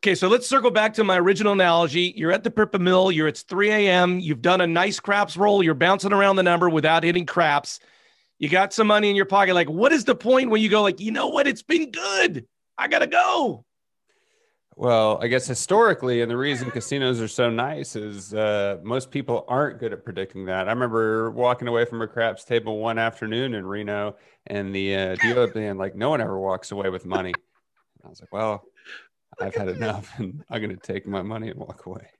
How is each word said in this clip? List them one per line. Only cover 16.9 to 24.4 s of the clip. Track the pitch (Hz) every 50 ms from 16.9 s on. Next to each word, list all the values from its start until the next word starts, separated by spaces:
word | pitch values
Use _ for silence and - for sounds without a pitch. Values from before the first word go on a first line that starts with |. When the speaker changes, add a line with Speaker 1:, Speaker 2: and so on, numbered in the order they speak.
| 139 139 135 127 127 117
Speaker 2:
are | 113
so | 107 - - 123 120
nice | 113 113 120 139 156 147 139 - -
is, | 113 107 107 104 101 92 95 101
uh, | 107 107 107 104 104 101 101 101 90 -
most | 107 117 135 131 131
people | - 143 131 - 120 113 - -
aren't | 120 131 147 143 - 120
good | 120 113 101
at | - -
predicting | - 95 95 95 95 - 95 95
that. | 92 92 92 92 98
I |
remember | 113 120 127 120 113 113 113 110 110 110 113 113 110
walking | 117 123 123 123 120 123
away | 120 120 117 120
from | 117 120 113
a | 113
craps | 110 - 120 113 113 110 113 -
table | _ 123 117 104 113 110 107
one | 110 117 113
afternoon | 113 113 113 113 - - 110 110 117 131 135 120
in | 104 95
Reno, | 92 101 104 107 101 104 104 104 104 101 _ _ _ _ _